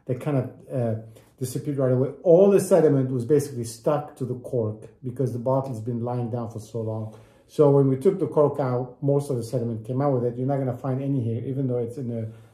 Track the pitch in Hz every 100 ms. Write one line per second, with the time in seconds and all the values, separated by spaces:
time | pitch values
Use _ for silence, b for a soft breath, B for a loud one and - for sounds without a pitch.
0 | - 127 151 139 104 - - 135 117 110
1 | - B B - 127 139 147 139 127 127
2 | 143 - 185 170 202 190 190 180 156 139
3 | 127 131 117 147 139 120 113 - 160 143
4 | - - 123 120 - 127 107 107 - _
5 | 127 - 127 117 120 131 127 110 113 120
6 | 120 123 117 120 113 107 - 117 110 110
7 | 110 B B B _ - 143 139 135 131
8 | 190 190 151 156 143 143 131 123 127 -
9 | 139 143 143 123 113 131 117 110 110 127
10 | 143 127 120 120 131 139 127 - 135 131
11 | 139 139 113 113 - 131 131 123 117 147
12 | 120 117 110 B B